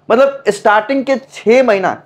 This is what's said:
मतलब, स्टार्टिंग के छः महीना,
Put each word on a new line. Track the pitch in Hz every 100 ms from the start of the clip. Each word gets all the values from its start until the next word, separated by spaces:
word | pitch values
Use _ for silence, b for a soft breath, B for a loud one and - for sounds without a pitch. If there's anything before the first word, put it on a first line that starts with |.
| -
मतलब, | 226 277 277 208
स्टार्टिंग | - 214 208 214 277 262
के | 247
छः | - - 208 254
महीना, | 247 196 180 107